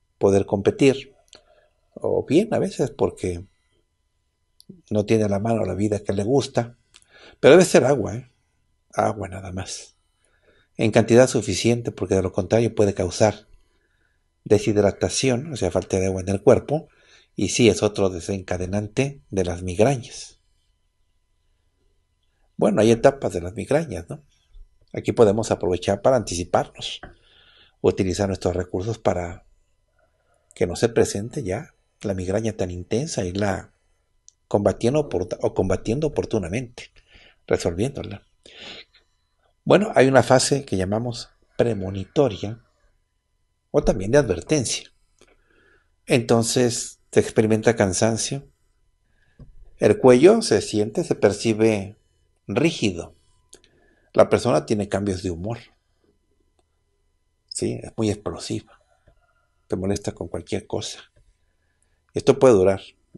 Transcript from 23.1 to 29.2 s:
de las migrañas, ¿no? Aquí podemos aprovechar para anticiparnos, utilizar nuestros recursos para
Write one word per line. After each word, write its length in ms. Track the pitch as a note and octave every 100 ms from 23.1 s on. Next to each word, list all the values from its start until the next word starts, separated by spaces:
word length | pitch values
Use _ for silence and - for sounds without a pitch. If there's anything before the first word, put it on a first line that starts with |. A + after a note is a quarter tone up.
| C3 A#2+
de 80 | F#2
las 120 | E2+
migrañas, 520 | A2 F#2+ C#3 E3 F2 E2+
¿no? 140 | C#3 _ _ _ - - _ _
Aquí 180 | - -
podemos 400 | G#2 G#2+ G#2 A#2+
aprovechar 500 | - F2+ F2+ - G2
para 140 | B2+ C3
anticiparnos, 840 | G2+ E2+ F2 G#2+ - - - - - - _ _ _ _ _ _
utilizar 460 | F#2 - F#2+ F2+ G2+
nuestros 280 | F#2+ F#2+ F2
recursos 420 | F#2 F#2+ G2 A2
para 480 | - F2